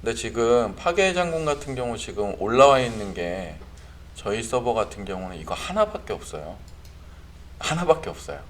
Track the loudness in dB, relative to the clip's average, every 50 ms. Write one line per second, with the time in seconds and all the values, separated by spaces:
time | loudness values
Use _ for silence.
0 | -2 -4 -4 -4 -6 -4 0 2 4 6 6 6 4 2 -4 -2 -2 0 4 4
1 | 4 4 4 2 0 0 0 0 0 0 0 -2 -4 -8 -6 -4 -2 -4 -4 -4
2 | -6 -6 -4 -2 -2 -2 -2 -2 0 2 8 10 10 10 10 8 4 0 -2 -4
3 | -6 -6 -4 -4 -4 -4 -4 -4 -6 -8 -10 -14 -16 -16 -18 -18 -18 -20 -20 -18
4 | -18 -18 -16 -8 -4 -2 -2 -2 -2 0 0 0 2 2 2 2 0 -2 -4 -10
5 | -8 -6 -6 -6 -6 -8 -8 -10 -6 -6 -6 -6 -4 -4 2 2 2 2 0 -10
6 | -6 -6 -8 -8 -6 -10 -10 -10 -10 -10 -12 -14 -14 -16 -18 -18 -18 -18 -18 -18
7 | -18 -18 -18 -18 -18 -20 -18 -18 -18 -18 -14 -8 -4 -2 -2 0 4 4 4 4
8 | 4 -10 -10 -10 -10 -12 -12 -12 -12 -16